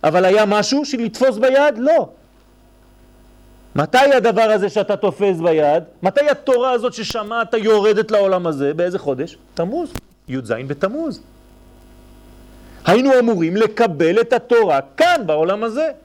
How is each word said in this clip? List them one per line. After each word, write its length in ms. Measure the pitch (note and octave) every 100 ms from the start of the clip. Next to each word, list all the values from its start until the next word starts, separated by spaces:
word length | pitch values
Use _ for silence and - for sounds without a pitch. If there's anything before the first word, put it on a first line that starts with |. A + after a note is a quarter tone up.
אבל 220 | - D#3+ F#3
היה 200 | G3+ G#3+
משהו 400 | G#3 G#3 C#4 C#4+
של 120 | C4
לתפוס 400 | A#3 - C4 G#3+
ביד? 400 | B3+ C4 D4 A3
לא. 320 | C4 E4 G3+ - _ _ _ _ _ _ _ _ - _ - - - - - -
מתי 220 | D3+ B3
הדבר 440 | C#4 C4+ A3 G3+
הזה 280 | A3 G#3+ G3
שאתה 260 | G#3+ G3 G3+
תופס 400 | G3+ - G3+ F3+
ביד? 400 | E3 D#3+ D3 D#3 E3 -
מתי 260 | F#3+ A#3 D4
התורה 420 | C#4+ - B3 B3+
הזאת 220 | B3 A#3+
ששמעת 600 | A3+ A3 A#3 G#3 A#3 A3+
יורדת 580 | A#3 G#3+ G#3+ G3+ G3+ A3
לעולם 360 | G#3+ G3 F#3 F3
הזה? 260 | D3 C#3+
באיזה 260 | D#3 F3 F3+
חודש? 380 | - B2+ E3 - _
תמוז, 400 | - E3+ C#4+ E4+ - _ _ -
י"ז 260 | B2+ A2+ A2+ C3+
בתמוז. 540 | C#3+ F#3+ C4+ D#4+ G#3 - - _ - - - - - - - - - - - - - -
היינו 340 | G3+ C4+ C4
אמורים 360 | A#3 G#3+ E3 F#3
לקבל 680 | A3 G#3+ A#3 D3+ D#3+ G3
את 120 | A#3
התורה 460 | A#3 A#3 A#4 G#4+ C#3 C#3 -
כאן, 240 | E4 F4 F#3+
בעולם 380 | D3+ D#3+ G3+
הזה. 260 | A3+ A3 D#4 C4+